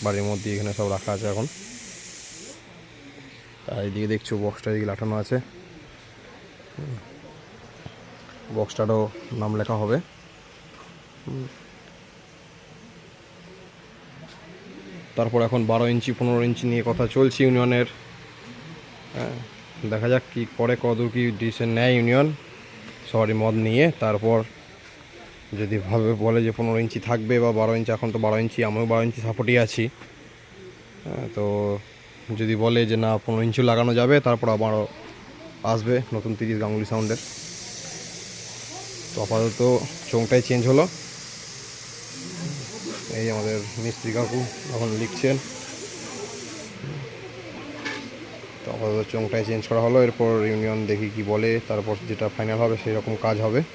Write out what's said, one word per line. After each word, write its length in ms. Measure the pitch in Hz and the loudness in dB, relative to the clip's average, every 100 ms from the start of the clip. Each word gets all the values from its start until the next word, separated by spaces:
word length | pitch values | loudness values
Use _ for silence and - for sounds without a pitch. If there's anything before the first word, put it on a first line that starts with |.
বাড়ির 200 | 104 101 101 | 0 0 0
মধ্যে 180 | 104 107 | -2 -2
এখানে 180 | 101 104 101 | -2 -2 -2
সব 80 | 101 | 0
রাখা 160 | 98 - | 0 -2
আছে 120 | 101 107 | -2 -2
এখন। 140 | 101 139 - 208 247 196 175 - - - 160 202 - - 170 165 143 143 139 135 - - - - | -2 -4 -8 -14 -14 -14 -14 -14 -14 -14 -14 -14 -16 -20 -20 -20 -20 -20 -20 -20 -20 -20 -16 -10
আর 100 | 113 101 | -6 -4
এইদিকে 220 | 98 107 | -2 0
দেখছো 180 | 107 - 107 | -2 -2 -2
বক্সটা 240 | 104 98 107 | -2 -2 -2
এদিকে 140 | 107 107 | 0 -2
লাটানো 240 | 98 110 107 | -2 -2 -2
আছে, 140 | 101 127 127 - - - - - - - - - - - - | 0 -2 -2 -18 -20 -20 -20 -20 -20 -20 -20 -20 -20 -20 -18
হুম, 220 | - 147 117 - - - - - - - - - - - - - - - 110 | -12 -10 -10 -12 -20 -20 -20 -20 -20 -20 -18 -18 -18 -20 -20 -20 -20 -6 -2
বক্সটারও 440 | 104 - 107 110 107 - - 120 | -2 0 2 4 2 -4 -8 -4
নাম 100 | 107 107 | -2 0
লেখা 140 | 104 110 | 0 0
হবে। 140 | 104 135 - - - - - - - - - - - - | 2 0 -2 -18 -20 -20 -20 -20 -20 -20 -20 -20 -20 -18
হুম। 220 | - 135 127 - - - - - - - - - - - - - 226 170 160 - - 180 175 190 180 175 175 - 156 135 160 - 165 180 185 190 196 180 170 - | -10 -10 -10 -14 -20 -20 -20 -20 -20 -20 -20 -20 -20 -20 -20 -20 -20 -20 -20 -20 -20 -20 -20 -20 -20 -20 -20 -20 -20 -20 -18 -18 -20 -20 -18 -18 -16 -16 -8 -2
তারপর 240 | 117 117 117 | 2 2 4
এখন 120 | 123 110 | 2 2
বারো 140 | 113 120 | 4 4
ইঞ্চি, 160 | 120 127 113 | 2 0 0
পনেরো 220 | 123 120 120 | 2 2 2
ইঞ্চি 160 | 120 123 | 0 0
নিয়ে 120 | 120 113 | 0 0
কথা 160 | 117 117 | 0 2
চলছে 260 | 131 135 - | 4 4 6
ইউনিয়নের। 440 | 131 127 123 123 123 - - - - - - - 160 - - - - | 4 6 4 4 0 -4 -18 -20 -20 -20 -18 -18 -16 -18 -18 -20 -12
হ্যাঁ, 220 | 131 120 123 120 - - - 110 | -8 -6 -6 -12 -16 -18 -8 -2
দেখা 160 | 107 120 | 0 4
যাক 120 | 127 - | 2 2
কী 100 | 120 113 - | -4 -4 0
করে, 160 | 117 120 | 2 2
কতদূর 260 | 120 113 120 | 2 2 0
কী 80 | 120 120 104 | 2 0 0
ডিসিশন 280 | 113 - 117 113 | -2 0 0 4
নেয় 160 | 123 123 | 4 6
ইউনিয়ন, 300 | 117 127 151 147 - - - - - - - | 6 6 4 0 -10 -18 -20 -18 -18 -18 -2
সবারই 240 | 113 107 110 | 2 2 4
মত 120 | 110 110 110 | 2 4 4
নিয়ে। 180 | 117 165 - | 6 4 4
তারপর 340 | 110 104 113 113 113 - - - - - - - - - - 101 | 0 2 4 4 2 -10 -20 -20 -20 -20 -20 -20 -20 -20 -12 -4
যদি 160 | 104 107 95 | -2 -2 2
ভাবে, 220 | 113 110 110 | 2 2 2
বলে 160 | 110 117 113 | 4 4 2
যে 60 | 107 | 0
পনেরো 200 | 117 113 | 0 2
ইঞ্চি 140 | 113 110 - | 0 -2 -2
থাকবে 260 | 120 110 123 | -2 2 4
বা 60 | 117 110 | 4 4
বারো 140 | 110 117 | 4 2
ইঞ্চি, 120 | 110 110 | 0 0
এখন 120 | 117 | 0
তো 40 | 110 | 2
বারো 120 | 107 110 | 2 2
ইঞ্চি, 140 | 113 - 110 | 0 0 0
আমিও 180 | 107 117 | 2 2
বারো 100 | 113 117 | 4 2
ইঞ্চি 140 | 117 113 | -2 -4
সাপোর্টই 300 | 110 117 123 | -2 4 6
আছি। 200 | 110 - 117 - - - - - - - 185 - - - | 4 2 -2 -4 -20 -20 -20 -20 -20 -20 -20 -20 -20 -16
হ্যাঁ, 220 | - - 117 110 | -10 -8 -6 -4
তো 80 | 104 104 104 101 - - - - - 110 | -2 0 0 -2 -8 -20 -20 -20 -8 -2
যদি 140 | 110 107 | 0 2
বলে 160 | 113 117 113 | 4 4 4
যে 60 | 110 | 2
না, 60 | 110 107 | 2 2
পনেরো 180 | - 110 117 | 0 0 2
ইঞ্চিও 180 | 113 123 | 4 4
লাগানো 220 | 117 120 117 | 6 4 4
যাবে, 160 | 123 143 131 | 6 6 6
তারপর 220 | 117 117 107 | 2 2 2
আবারও 260 | 110 107 104 - - - - - - - 110 | 2 2 0 -6 -18 -18 -20 -18 -18 -6 0
আসবে 220 | 113 110 123 120 | 0 2 0 0
নতুন 180 | 113 113 107 | -4 -4 -2
তিরিশ 180 | 113 107 | -2 0
গাঙ্গুলি 240 | 107 107 107 | 0 -2 0
সাউন্ডের। 280 | 110 107 113 - - - - - - - - - - - - - - - - - - - | -2 0 -2 -6 -10 -10 -12 -12 -10 -10 -12 -12 -12 -12 -12 -12 -12 -12 -12 -12 -12 -8
তো 40 | 110 | -6
আপাতত 360 | 104 113 113 107 127 123 - - - | 0 2 0 2 4 4 0 -10 -2
চোঙটাই 320 | 117 113 127 - | 0 4 4 4
চেঞ্জ 140 | 127 120 | 2 6
হলো, 140 | 135 180 - - - - - - - - - - - - - 175 180 165 139 123 220 147 110 - 113 | 6 4 -2 -12 -14 -14 -14 -14 -14 -14 -14 -14 -14 -12 -12 -10 -8 -6 -6 -8 -8 -8 -8 -6 -2
এই 80 | 113 | -2
আমাদের 240 | 107 107 107 107 117 | 0 0 -2 -4 -6
মিস্ত্রি 260 | 117 110 117 110 | -6 -4 -4 -2
কাকু 240 | 117 123 123 - - | 0 -2 -4 -6 -6
এখন 140 | 120 113 107 | -2 -2 -2
লিখছেন। 360 | 113 90 135 135 - - - - - - - 415 403 - 339 330 - 202 139 147 - - - - 330 - 285 - 285 - - - - - - - | -4 0 2 2 -2 -10 -12 -12 -12 -12 -10 -10 -10 -10 -12 -12 -14 -12 -10 -10 -10 -12 -14 -14 -14 -14 -14 -10 -10 -10 -12 -14 -14 -16 -16 -14
তো 40 | 113 | -10
আপাতত 240 | 117 110 107 107 | -4 -2 0 -2
চোঙটাই 320 | 113 107 113 110 | -4 -2 -2 0
চেঞ্জ 140 | 113 - | -4 0
করা 100 | 113 117 | 2 6
হলো, 120 | 127 123 | 6 6
এরপর 240 | 117 117 113 107 | 4 4 4 4
ইউনিয়ন 280 | 107 110 110 107 | 2 0 0 0
দেখি 180 | 104 107 | 0 0
কি 80 | 110 101 | -2 0
বলে, 180 | 104 113 113 117 | 2 4 2 0
তারপর 260 | 107 104 104 113 | -2 0 -4 -4
যেটা 180 | 107 107 | -2 -2
ফাইনাল 240 | - 110 110 | 0 -2 2
হবে 140 | 117 107 | 2 2
সেই 120 | 117 110 | 0 -2
রকম 160 | 110 107 113 | -2 0 0
কাজ 120 | 107 110 | 2 2
হবে। 160 | 120 160 | 2 0